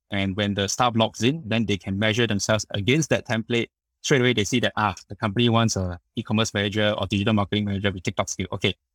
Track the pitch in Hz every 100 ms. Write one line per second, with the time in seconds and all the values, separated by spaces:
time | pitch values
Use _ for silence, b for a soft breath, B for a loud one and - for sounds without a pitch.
0 | - 101 98 95 101 101 98 - 127 113
1 | 110 - 113 165 113 110 101 101 101 98
2 | 110 110 113 104 - 107 - 104 101 151
3 | 147 113 - 113 110 117 - _ _ _
4 | - 139 123 107 101 123 107 - 107 95
5 | - 101 110 98 120 113 113 98 92 87
6 | _ - - 110 110 104 101 104 104 107
7 | - 98 107 104 98 104 101 98 101 92
8 | 104 - 98 - 95 104 101 - _